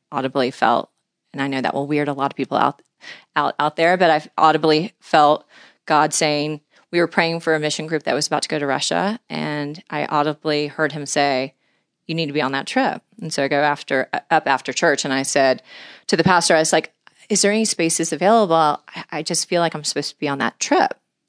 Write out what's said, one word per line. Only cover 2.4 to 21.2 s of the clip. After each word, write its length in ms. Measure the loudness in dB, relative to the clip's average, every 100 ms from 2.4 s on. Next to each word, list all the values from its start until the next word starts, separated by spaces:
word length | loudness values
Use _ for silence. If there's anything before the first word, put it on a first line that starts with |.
| -4 0
out, 240 | 0 -2 _ _ -20 -20 _ -2
out, 180 | -2 0
out 200 | -2 2
there, 180 | 2 4
but 140 | 4
I 200 | 4 0 2
audibly 540 | 4 4 2 2 0 -8
felt 480 | 0 4 4 4 -4 -20 -20 _ 0
God 280 | 2 2
saying, 460 | 0 0 0 -4 -8 _ _ _
"We 80 | -2
were 80 | 0
praying 320 | 0 0 -2
for 160 | -2 0
a 40 |
mission 280 | 0 -4 -4
group 160 | -4
that 100 | -2
was 140 | -2 -2
about 140 | -4
to 80 | -2
go 100 | -4
to 80 | -2
Russia," 540 | -2 -2 -2 -2 -4 -8
and 520 | -8 -6 -6 -8 -10 -10
I 140 | -8
audibly 640 | -4 -2 -2 -4 -4 -4 -4
heard 240 | -4 -4
him 140 | -4 -4
say, 480 | -2 0 0 -4 -10 _ _ _ _ -8
"You 80 | -6
need 100 | -4
to 80 |
be 80 | -2
on 100 | -2
that 160 | -4 -4
trip." 340 | -2 -2 -4 -10 -14
And 100 | -8
so 100 | -4
I 60 | 0
go 140 | 0
after, 480 | 0 -2 -4 -4 -2 -6 0
up 180 | 0 2
after 260 | -2 -2
church, 320 | 0 2 2 0
and 80 |
I 100 | -2
said 400 | 0 2 2 2 -4 -20 -20 -16 -2
to 100 | 2
the 80 | 4
pastor, 300 | 4 4 2
I 40 |
was 140 | 4
like, 180 | 0 -2 _ _ _ -4
"Is 140 | 0
there 100 | 2
any 140 | 2 0
spaces 480 | -2 -2 -2 -4
available? 420 | 0 4 4 4 4
I, 480 | 2 0 -8 -16 -10
I 120 | -8
just 260 | -4 -4 -2
feel 100 | 0
like 140 | 0
I'm 100 | -2
supposed 280 | -6 -6 -8
to 80 | -6
be 80 | -4
on 100 | -2
that 220 | -4 -4
trip." 340 | 0 2 2 -2 _ _